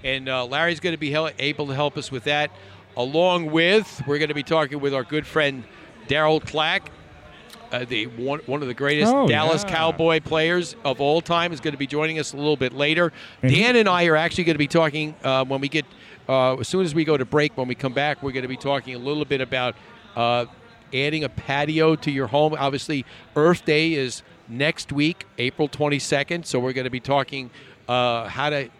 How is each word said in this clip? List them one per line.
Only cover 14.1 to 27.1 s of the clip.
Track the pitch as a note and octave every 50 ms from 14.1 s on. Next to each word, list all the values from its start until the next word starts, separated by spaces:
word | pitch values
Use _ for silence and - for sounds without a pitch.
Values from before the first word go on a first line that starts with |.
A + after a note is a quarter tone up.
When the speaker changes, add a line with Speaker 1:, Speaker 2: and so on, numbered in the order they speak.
| D#3
Speaker 1:
actually | D3+ C#3 - - - F3+
gonna | D#3+ D#3+
be | D3 D3
talking, | C#3+ - E3+ D#3+ D#3 C#3 D#3 D3+ D3+ D3+ - -
uh, | C3+ C3 C3 C3
when | C3 C3+ C3+
we | C#3 C#3+
get, | C#3+ D#3+ D3 - - - - - - - - -
uh, | C3 C3 B2+ B2+ C3
as | - A#2
soon | - - F#3 F#3+
as | E3+ C#3+
we | E3+ D#3
go | D3+ D#3
to | C#3 B2+
break. | - - D3+ D3 D3+ -
When | - B2+
we | B2+ B2
come | - - C3 B2
back, | C3+ C#3+ D3+ C#3+ - -
we're | C#3
gonna | B2+ C3 B2+
be | B2 C3
talking | B2 - C#3 C#3 C#3 A#2 B2+ B2+
a | B2
little | A#2+ C3+ D3 D3+ D3+
bit | C3+ C#3+ C3+
about, | C3 B2 C3 B2+ B2 B2 A2+ - - - - - - - -
uh, | A2+ A#2 A#2+ A#2+ A#2+ A#2+ A#2 - - - - - - - - -
adding | B2+ C#3 D3 D3+ D#3+ D3+
a | B2+
patio | - - - - C3+ C#3+ D3 D3 D#3+ D#3+ D#3 D#3+ D#3+
to | D3+ - D#3
your | C#3 C3+ C3+
home. | A2 B2+ D3 D3+ D#3 D#3
Obviously, | D3 C#3 C#3 C3+ C#3 - - D#3 C#3 A#2+ - - - - - -
Earth | D3+ D3+ E3+ F3+ E3+ -
Day | - D3+ D3+ D#3+ E3 D#3+
is | C#3+ C3+ B2 - - - - - - - -
next | A#2 B2 C#3 D#3 E3+ - - - C#3
week, | C#3 D3 D#3 F3 - - - _
April | - A#2+ B2+ - - D#3
twenty-second, | C#3+ - - D3+ D3 C#3+ C3+ - - D#3 C#3 C#3 - E3+ F3 E3
so | - - B2+
we're | B2 C3 B2+
gonna | C3 B2+ B2+
be | A#2+ B2+
talking, | - -